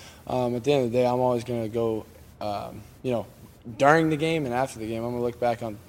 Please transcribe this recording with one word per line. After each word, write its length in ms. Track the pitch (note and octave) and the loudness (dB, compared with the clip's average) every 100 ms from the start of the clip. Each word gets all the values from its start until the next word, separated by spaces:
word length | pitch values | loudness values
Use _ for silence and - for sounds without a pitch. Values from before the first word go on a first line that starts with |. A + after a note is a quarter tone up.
| - - - | -20 -16 -4
Um, 280 | B2+ B2 | -2 0
at 80 | B2 | 0
the 100 | B2 | 2
end 120 | C#3+ | 2
of 80 | A#2+ | 2
the 60 | A#2+ | 2
day, 80 | B2 | 2
I'm 120 | B2 | 4
always 240 | B2+ A#2+ | 2 0
gonna 280 | A#2 A#2 A2 | -2 -4 -2
go, 340 | A#2 A#2 A2 - - - - | -2 0 -2 -6 -18 -20 -10
um, 400 | G#2 G2+ A#2 - - - | -6 -6 -8 -14 -18 -8
you 100 | C3 | -4
know, 140 | A#2 G#2 - - - - A#2 | -2 -4 -14 -20 -20 -12 4
during 320 | C3+ D#3+ D#3+ | 6 6 4
the 60 | D3+ | 0
game 280 | D#3+ E3 | 0 -2
and 100 | C3+ | -2
after 240 | A#2+ C3 A2+ | -2 -2 -4
the 80 | A2 | -6
game, 160 | A2+ | -4
I'm 100 | A#2 | -4
gonna 100 | A#2+ | -2
look 180 | A#2+ A#2+ | -4 0
back 220 | A#2+ A#2 | -2 0
on 160 | A#2 G#2+ | -6 -10